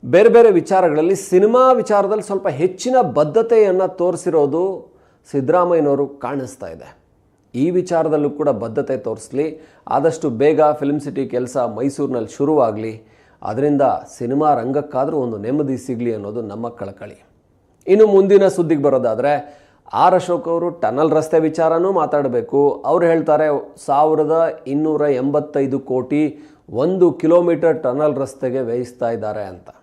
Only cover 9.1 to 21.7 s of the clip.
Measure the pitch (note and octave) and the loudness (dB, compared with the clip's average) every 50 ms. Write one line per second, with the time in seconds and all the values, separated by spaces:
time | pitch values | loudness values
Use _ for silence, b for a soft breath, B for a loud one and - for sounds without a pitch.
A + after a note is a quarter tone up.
9.1 | A2 G#2 - - - C3 D3+ D#3+ D#3 B B B B B B - - C3+ C#3+ D#3+ | -8 -8 -10 -10 -6 -4 -4 -4 -6 B B B B B B -4 -2 0 0 0
10.1 | - - - D3+ A#2+ A2 C3+ D3 D#3 C#3+ D#3 D3+ D3+ D3+ C#3+ C#3 C#3+ D3 C#3 C#3+ | -2 0 -4 -4 -2 2 2 2 4 4 4 2 2 0 -2 -4 -4 -4 -6 -8
11.1 | - C3+ C3+ - - B2 B2+ A#2+ B2 C#3 B2 A2+ G#2+ G#2+ B2 C#3 C#3 - C#3+ C3+ | -8 -6 -8 -4 -4 -6 -6 -4 -4 -4 -4 -4 -4 -4 -4 -4 -4 -4 -4 -4
12.1 | C3 A#2+ A2+ A2 - - C#3 C#3+ D#3 D3 B2+ A2+ G#2 G#2 A2 A2+ A2 A2 b b | -2 -4 -6 -8 -4 -4 -2 0 2 2 2 2 0 -4 -8 -10 -10 -12 b b
13.1 | b b b b b b b - G#2+ A#2 C#3 D3 D3 C#3 C#3 B2+ G#2 - - - | b b b b b b b -8 -4 -2 0 0 2 2 2 2 0 -2 -6 -14
14.1 | - - B2 A#2 C3 C#3+ D#3 D3+ D3 A#2+ A2+ B2+ C3+ D3 C#3+ - - B2+ C#3 D#3 | -14 -10 -8 -4 -2 0 2 2 0 0 0 -2 -4 -4 -4 -4 -4 -4 -2 -2
15.1 | D#3+ D3+ B2+ A#2+ A2+ G#2 G2+ A2+ C3+ D3+ D3+ C3+ C3+ A#2+ - - B2+ A2+ A#2+ A#2 | -2 -4 -4 -4 -6 -8 -6 -4 -4 -2 -2 -4 -4 -8 -6 -8 -8 -4 -4 -4
16.1 | A2+ G#2+ G2+ G2+ G#2+ A#2+ A#2 G2+ G2 G#2+ A#2 A#2 A#2 - G#2+ G2 G2 - - G#2+ | -4 -4 -8 -8 -8 -8 -10 -10 -10 -10 -10 -12 -10 -12 -14 -14 -14 -16 -18 -20
17.1 | - _ _ _ _ _ _ _ _ _ _ _ _ _ _ - F#3 G#3 A3 G#3+ | -20 _ _ _ _ _ _ _ _ _ _ _ _ _ _ 2 4 6 6 6
18.1 | G3 F#3+ F#3+ G3 G3+ G3 G3 F#3+ F#3+ F#3 E3+ D#3 D#3+ D3 C#3 C#3+ C3+ C3 B2 A#2+ | 6 4 4 4 4 4 4 2 2 0 0 0 0 0 2 0 0 2 0 -2
19.1 | A2 G#2+ B2 C#3+ D3 C#3+ - B B B B B B B B B - G#2 C#3+ F3+ | -2 -2 0 -2 -2 -2 -4 B B B B B B B B B -2 2 4 4
20.1 | F#3 F3+ E3+ - F3 D#3+ - E3 E3 E3+ E3+ F3 E3 - - G#2+ A#2 C3 D#3 - | 4 2 0 0 -4 -4 -2 -4 -4 -2 -2 -4 -6 -4 -4 -4 0 0 0 2
21.1 | D3+ D#3 D3+ D#3 - E3 D#3+ D#3+ D3+ D#3+ E3 D#3+ | 2 0 0 2 0 0 0 0 0 0 0 0